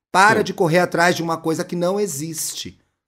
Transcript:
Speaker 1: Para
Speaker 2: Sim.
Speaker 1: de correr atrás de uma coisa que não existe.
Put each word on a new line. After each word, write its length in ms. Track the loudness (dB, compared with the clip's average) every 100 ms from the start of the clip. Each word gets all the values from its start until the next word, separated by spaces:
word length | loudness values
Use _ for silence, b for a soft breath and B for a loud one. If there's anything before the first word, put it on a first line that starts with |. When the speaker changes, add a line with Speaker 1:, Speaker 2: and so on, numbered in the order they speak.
| _
Speaker 1:
Para 260 | 4 6 4
Speaker 2:
Sim. 40 |
Speaker 1:
de 100 | 0
correr 240 | 0 2 2
atrás 380 | 2 2 0 0
de 60 |
uma 140 | -2 -4
coisa 280 | -4 -4
que 100 | -4 -4
não 220 | -2 -2
existe. 800 | -4 -6 -10 -8 -10 -10 -14 -16 _ _